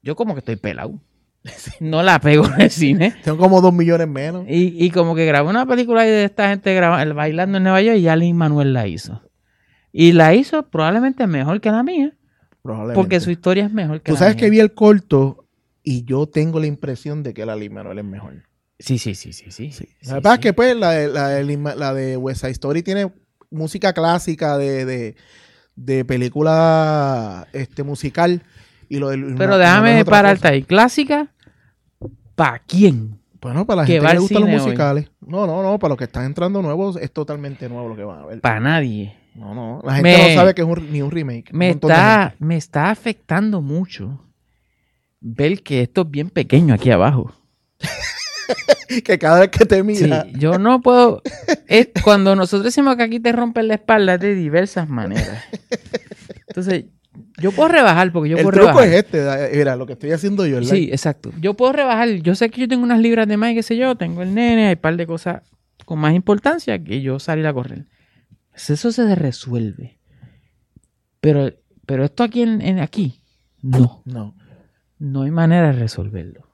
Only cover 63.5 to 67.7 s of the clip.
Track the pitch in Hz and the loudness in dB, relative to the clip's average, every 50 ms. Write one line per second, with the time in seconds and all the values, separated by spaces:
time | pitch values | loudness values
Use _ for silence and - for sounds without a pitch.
63.5 | 233 226 220 - 226 233 254 262 254 233 175 165 170 170 180 185 196 226 240 240 | -2 -4 -2 -4 -2 -2 0 -2 -2 -4 -6 -8 -6 -6 -6 -4 -2 0 2 2
64.5 | 233 226 220 202 175 160 - 156 165 175 170 165 165 165 - 180 170 - _ _ | 2 4 2 2 0 0 -2 -2 -2 -2 -4 -6 -8 -8 -6 -8 -8 -8 _ _
65.5 | _ _ _ _ _ _ - _ 165 151 151 151 160 180 185 - 202 208 - 269 | _ _ _ _ _ _ -12 _ -4 0 2 2 2 2 2 0 0 2 0 -2
66.5 | 330 339 - - 151 180 160 - 101 135 135 131 131 139 - - 160 156 156 156 | -2 -2 -4 -6 -6 -6 -6 -8 -8 -6 -4 -4 -6 -6 -4 -6 -4 -2 -2 -2
67.5 | 143 127 127 127 | -4 -4 -8 -10